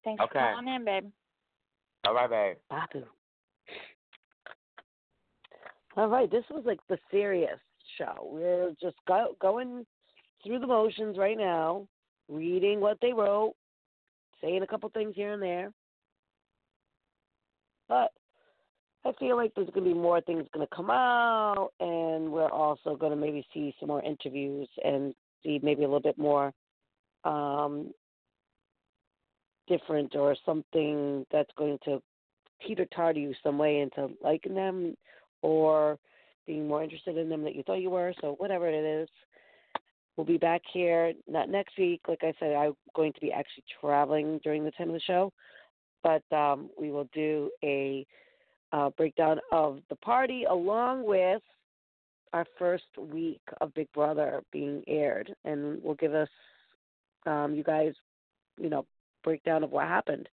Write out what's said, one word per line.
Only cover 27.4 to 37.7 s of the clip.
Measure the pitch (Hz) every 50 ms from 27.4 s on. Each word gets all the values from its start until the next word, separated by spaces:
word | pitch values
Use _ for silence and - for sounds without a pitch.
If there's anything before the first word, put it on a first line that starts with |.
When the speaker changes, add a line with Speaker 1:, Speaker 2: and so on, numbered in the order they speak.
| 147 143 143 147 147 147 147 147 - - - _ _ _ _ _ _ _ _ _ _ _ _ _ _ _ _ _ _ _ _ _ _ _ _ _ _ _ _ _ _ _ _ _ _ -
Speaker 3:
different | 175 - - - 160 151 143 - -
or | 123 143 143 139 - _
something | - 160 156 - _ - 165 151 147 151 147 143 143 139 139 135 _
that's | - 151 143 - -
going | - 151 147 143 135 -
to | 147 139 135 _ _ _ _ _ _ _ _ _ _ _ _
teeter-totter | - 196 214 185 185 - - - 170 165 160 151
you | 143 143 131 -
some | - 151 143 143
way | 151 151 147 147
into | 143 131 - 147 139 131 - -
liking | - - 156 165 - 185 190
them | 190 190 190 185 185 175 165 - _ _ _ - - _ _ _ _
or | - 156 160 156 156 156 156 156 151 151 151 - _ _ _ _ _ _ _ _ _
being | - 156 151 151 151
more | 147 147
interested | 160 165 165 160 - 180 165
in | 160 165 160
them | 160 151
that | 151 156 -
you | 147
thought | 135 -